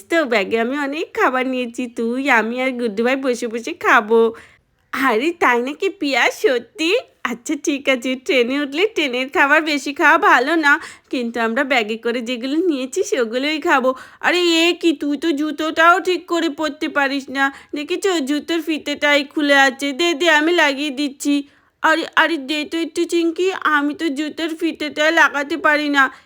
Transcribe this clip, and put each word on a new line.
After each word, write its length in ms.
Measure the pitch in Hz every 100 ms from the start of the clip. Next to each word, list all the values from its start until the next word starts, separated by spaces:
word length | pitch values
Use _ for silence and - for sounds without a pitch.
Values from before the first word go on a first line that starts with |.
| -
তো 100 | 339 277
ব্যাগে 320 | 226 190 226
আমি 160 | 233 294
অনেক 280 | 277 302 -
খাবার 320 | - 320 254 254
নিয়েছি, 360 | 254 240 233 247 240
তুই, 260 | 226 254 277
আমি 260 | 233 220 247
আর 100 | 262
গুড্ডু 300 | 247 233 196
ভাই 140 | 240 269
বসে 300 | 269 240 240
বসে 240 | 233 262 339
খাবো। 420 | 415 262 214 226 226 226 - _ _ _ _
আরে 360 | 254 269 214 311 330
তাই 200 | 285 240
নাকি 260 | 254 294 381
প্রিয়া, 340 | - 285 247 302 -
সত্যি? 560 | 427 240 - - 320 440 - _
আচ্ছা 300 | 247 - - 294
ঠিক 200 | 330 277 277
আছে, 220 | 262 254 262
ট্রেনে 400 | - 269 240 285
উঠলে 220 | 285 285 427
ট্রেনের 400 | - 285 240 262
খাবার 300 | 359 277 311
বেশি 280 | 320 285 294
খাওয়া 240 | 285 302 320
ভালো 360 | 370 285 269 330
না, 180 | 285 302 - - _
কিন্তু 280 | 269 233 233
আমরা 240 | 226 226
ব্যাগে 340 | 269 262 214 226
করে 220 | 233 247
যেগুলো 360 | 226 247 262 311 359
নিয়েছি 320 | 269 262 359
সেগুলোই 560 | 392 277 233 247 285 311
খাবো। 300 | 339 277 254 262 - -
আরে 180 | - 349 349 330
এ 80 | 339
কি, 180 | 349 339
তুই 220 | 285 294 285
তো 120 | 339
জুতোটাও 640 | 285 302 302 311 320 330 370
ঠিক 220 | 359 349 -
করে 240 | 339 320
পরতে 380 | 285 311 294 311
পারিস 360 | 285 277 277 269
না, 140 | 269 277 - -
দেখেছো 380 | 294 294 359 392 339 262
জুতোর 340 | 294 - 339
ফিতেটাই 600 | 320 302 285 285 294 294
খুলে 320 | 285 311 294 277
আছে। 280 | 269 262 285
দে, 140 | 254 349
দে, 140 | 285 339
আমি 220 | 302 311
লাগিয়ে 400 | 349 294 269 294
দিচ্ছি। 420 | 262 294 277 294 285 277 _ _ _
আরে, 200 | 311 320 - -
আরে 220 | 311 320 262
দে 100 | 302 294
তো 120 | 330
একটু 240 | 320 - 330
চিংকি, 420 | 339 330 330 370 - 311
আমি 280 | 294 294 -
তো 100 | 320
জুতোর 420 | 269 302 302 320 320
ফিতেটা 480 | 320 - 302 294 302
লাগাতে 440 | 330 285 277 285 320
পারি 300 | 311 294 294
না, 140 | 285 262 -